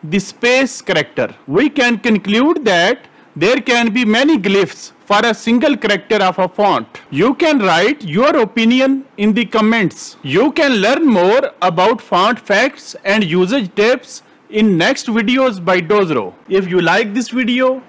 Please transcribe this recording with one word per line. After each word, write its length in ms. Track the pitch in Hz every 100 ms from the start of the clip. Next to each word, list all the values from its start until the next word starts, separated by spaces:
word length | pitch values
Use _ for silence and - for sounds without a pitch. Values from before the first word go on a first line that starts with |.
the 160 | 156 190
space 640 | 190 - 240 254 269 -
character. 540 | - 170 143 - 113 - -
We 220 | 160 285
can 300 | - 247 220
conclude 680 | 240 214 196 214 285 339
that 420 | 226 175 185 262 - - - -
there 240 | 190 262
can 320 | - 240 233
be 120 | 214
many 340 | 226 220 285 294
glyphs 540 | 190 196 180 - - _
for 160 | - 202
a 100 | 233
single 420 | 220 226 240 294 254
character 400 | 220 202 - 214
of 220 | 185 180
a 100 | 180
font. 400 | - 202 139 110 - -
You 240 | 139 226
can 240 | - 330 294
write 440 | 190 165 214 302
your 340 | 185 165 277 320
opinion 640 | 220 233 226 254 269 269 269 -
in 180 | 208
the 100 | 202
comments. 720 | 226 220 214 226 180 - - -
You 300 | 135 151 277
can 240 | 339 285 226
learn 300 | 196 285 311
more 460 | 196 180 247 277 -
about 400 | 180 175 190 240
font 380 | - 180 202 240
facts 580 | - 202 269 - - -
and 180 | 196 214
usage 520 | 180 180 180 269 190
tips 480 | - 220 262 - - _ _ _
in 260 | 214 220 170
next 280 | 196 269 -
videos 580 | 226 214 254 262 196
by 160 | 175 185
Dozro. 540 | 165 208 180 131 95 - -
If 200 | 190 185
you 120 | 180
like 340 | 165 190 226
this 160 | 202 233
video 520 | 240 247 247 262 262